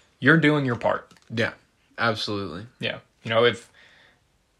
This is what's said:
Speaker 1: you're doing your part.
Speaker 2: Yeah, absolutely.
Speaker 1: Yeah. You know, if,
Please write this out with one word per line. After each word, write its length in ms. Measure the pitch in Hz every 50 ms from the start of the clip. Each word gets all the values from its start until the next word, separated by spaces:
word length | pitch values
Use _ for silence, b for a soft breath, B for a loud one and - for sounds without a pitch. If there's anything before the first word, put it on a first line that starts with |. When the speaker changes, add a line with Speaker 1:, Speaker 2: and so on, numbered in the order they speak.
| b b b b
Speaker 1:
you're 180 | 127 123 160
doing 280 | 165 151 147 151 147 139
your 100 | 127 120
part. 360 | 107 - 104 98 - - _ - _ _ _
Speaker 2:
Yeah, 220 | 113 117 110 - - - _ _ _ _ _ _ _
absolutely. 680 | - 110 117 107 104 - - 107 101 98 87 76 90 110 123 _ _
Speaker 1:
Yeah. 180 | 117 113 - 113 - _ _ _
You 60 | _ 117
know, 140 | 113 113 120
if, 260 | 120 107 - - _ b b b b b b b b b b b _ _ _ _ _ _ _